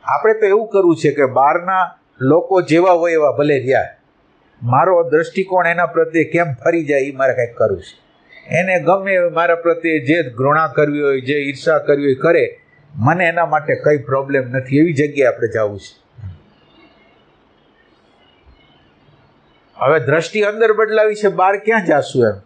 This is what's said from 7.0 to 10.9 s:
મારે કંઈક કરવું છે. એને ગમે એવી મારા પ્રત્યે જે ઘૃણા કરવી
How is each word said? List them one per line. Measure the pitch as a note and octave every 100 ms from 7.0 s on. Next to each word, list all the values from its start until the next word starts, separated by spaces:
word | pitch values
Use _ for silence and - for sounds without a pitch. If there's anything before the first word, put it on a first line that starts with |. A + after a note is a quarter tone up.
| C#3
મારે | C3 C3+
કંઈક | B2+ A#2 -
કરવું | A2 F#2+
છે. | - - _ _ _ - - D#3+
એને | F#3 F3+
ગમે | D3+ G3 F#3+
એવી | F#3 F3
મારા | D#3+ E3+ E3+
પ્રત્યે | E3+ E3 E3 D#3
જે | C3 E3+ C#3+
ઘૃણા | A2+ C3+ D3+ D#3+
કરવી | C3+ D3